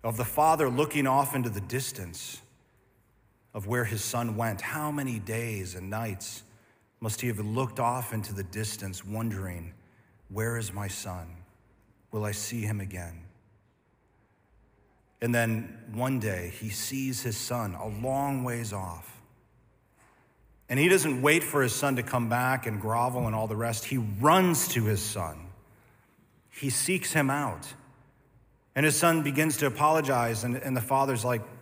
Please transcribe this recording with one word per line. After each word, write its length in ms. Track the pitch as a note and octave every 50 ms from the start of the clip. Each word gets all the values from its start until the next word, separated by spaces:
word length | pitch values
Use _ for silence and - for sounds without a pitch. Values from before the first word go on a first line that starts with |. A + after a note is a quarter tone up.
| -
of 140 | A2+ A2
the 80 | A2 B2
Father 440 | - - D3+ D3+ D#3+ D#3+ D#3 D#3 C3
looking 380 | A#2+ C3 D3 - - D3 C3+
off 280 | C3 C3 C#3 C#3+ C3+ C#3+
into 140 | C3+ A#2+ A#2
the 120 | G2+ G#2
distance 800 | F#2+ F2+ A#2+ C3 B2+ - - G#2+ F#2+ E2+ D#2+ - - - - - - _ _ _ _ _ _ _ _ _ _ _ _ _ _ _ _ _ _ _ _ _ -
of 140 | G#2+ F#2+
where 160 | G2 B2 B2 A#2+
his 200 | G#2+ A2+ G#2 -
son 340 | - - A#2+ A#2+ A#2 G#2+
went. 240 | G#2+ A#2 A2+ G2+ F2+
How 300 | - - - D#3 D3+ D3+
many 280 | D3 D3 C#3 C3 A#2 G#2+
days 560 | F#2+ A#2 A2 A2+ A#2 A#2 A2 G2 F#2 F2+ F2+
and 140 | F2+ F2+ G2
nights 540 | G2+ A2 A#2 A2 F#2+ F2+ - - - - - - - _ _ _ _ _ _ _ _ _
must 220 | - A2 G#2 -
he 60 | -
have 120 | B2 A2 G2
looked 400 | G#2+ G#2+ A2 B2+ C3+ B2+ - -
off 340 | A#2+ A#2+ B2 B2+ B2 - A2+
into 200 | A2 G2+ - G#2
the 100 | F#2+ F#2+
distance, 600 | F2 F2+ G#2+ A2 G#2 - - G2+ F#2+ F#2 - -
wondering, 720 | F#2+ G#2 A2 A2+ A#2 G2+ F#2+ F#2+ F#2 F2+ F2 E2 E2+ - - - _ _ _ _ _ _ _ _ -
"Where 280 | F#2+ G#2+ A2 A#2 A#2
is 140 | A#2 A2 G2
my 160 | F#2 G#2 G2+
son? 500 | G2 F#2+ - - G2 F2+ F2+ E2+ E2 E2 E2+ F2+ _ _ _ _ _ _ _ _ _ _ _ _ _
Will 120 | - G#2+ G#2+
I 80 | G#2
see 300 | G#2 - - - A#2+ A#2
him 180 | G#2+ G#2+ G#2+ G2+
again?" 460 | F#2+ G2 F2+ F2+ F2 E2 E2 E2 E2 - _ _ _ _ _ _ _ _ _ _ _ _ _ _ _ _ _ _ _ _ _ _ _ _ _ _ _ _ _ _ _ _ _ _ _ _ _ _
And 140 | A#2 A#2 A#2+
then 460 | A#2 A#2 A2+ A2+ A2 A#2 - - - - -
one 280 | G#2+ A2+ B2 C3 C3+ B2+
day 340 | G#2 G#2+ F#2+ F2+ F2 F2 F#2+ -
he 100 | A2 A2
sees 540 | G2+ - - - C3 C3+ C3+ C3+ B2+ - -
his 120 | A#2+ G#2+
son 380 | - - - B2 A#2+ A2+ G2 F2+
a 140 | - F2+
long 560 | A2 G#2 G#2 A2+ C3 C3+ C#3 C#3 C#3+ C#3 C3 B2
ways 280 | B2+ A#2+ A#2 A#2 A2
off. 480 | G#2+ G2 F#2+ F2+ E2+ D#2+ - - - - - _ - _ _ _ _ _ _ _ _ _ _ _ _ _ _ _ _ _ _ _ _ _ _ _ - _ _ -
And 100 | B2 C3
he 80 | D3+
doesn't 360 | F3+ F#3 F#3 C3+ D#3 C3+ B2+ C3
wait 200 | D3 D#3 E3+ E3
for 200 | - - C#3+ C3+
his 100 | A#2+ -
son 220 | - - C#3+ C3
to 80 | B2 -
come 260 | - - B2 A#2 A2+
back 380 | A#2+ B2 B2+ B2+ C3+ B2+ -
and 120 | A#2 G#2+ G#2
grovel 460 | G#2+ G#2+ A2+ A#2 A#2+ B2+ B2+ B2+ A#2+
and 100 | A2 G#2+
all 120 | A2 A2
the 80 | G#2+ A2
rest. 300 | G#2+ A#2 A#2 A2+ A2+ -
He 120 | - C3+
runs 680 | C3 A2+ G#2 G2+ G2 B2 D3+ E3+ F#3+ F#3 F3+ E3 - - -
to 140 | - B2 A2
his 180 | G#2+ G#2+ -
son. 460 | - - - G#2 F2 D#2 D2+ D2+ E2 F2+ - - - - - - _ _ - _ _ _ _ _ _ _ _ _ _ _
He 180 | - - C#3 C#3
seeks 440 | B2 - - - F#3+ F3+ - - -
him 180 | D#3+ C#3+ C3+
out. 420 | C#3 D3 C#3+ A#2 E2+ - - - - - - - - - - _ _ _ _ _ _ - _ _ _ _ _ _ _
And 100 | C3 D3
his 100 | D#3 C#3+
son 280 | - E3+ E3+ E3 E3 D3
begins 340 | C#3+ C#3 C#3 D#3 D#3+ D3
to 80 | - D3
apologize, 800 | C3+ A#2 - D3 D3+ D#3+ D#3+ C#3+ C3+ C3+ A#2+ A#2+ A#2 A#2 G#2+ A2
and, 120 | B2 A#2+
and 220 | C#3+ - C3+ B2+
the 40 | B2+
father's 440 | A2 - C3+ C3+ C3+ C3+ C3 A#2 G#2+
like 160 | B2 B2 A2 A2+ - - -